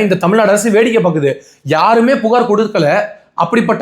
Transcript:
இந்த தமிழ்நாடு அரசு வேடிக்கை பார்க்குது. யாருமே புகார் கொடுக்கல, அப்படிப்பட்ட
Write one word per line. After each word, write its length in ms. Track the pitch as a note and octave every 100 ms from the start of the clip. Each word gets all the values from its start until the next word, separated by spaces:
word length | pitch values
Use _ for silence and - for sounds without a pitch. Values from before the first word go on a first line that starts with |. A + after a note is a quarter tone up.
இந்த 140 | G#3 -
தமிழ்நாடு 320 | E3+ A3 G#3
அரசு 180 | G3+ A3+ G3+
வேடிக்கை 260 | A#3+ A3 F3
பார்க்குது. 260 | D#3 C#3 C3 - _ C3+
யாருமே 400 | D#3 F#3 A#3 A#3+ C4+
புகார் 280 | A3 A#3+ A3
கொடுக்கல, 360 | G#3 G#3+ F#3+ D3 F#3 G#3 - _ -
அப்படிப்பட்ட 380 | F3 A#3 A3+ F3+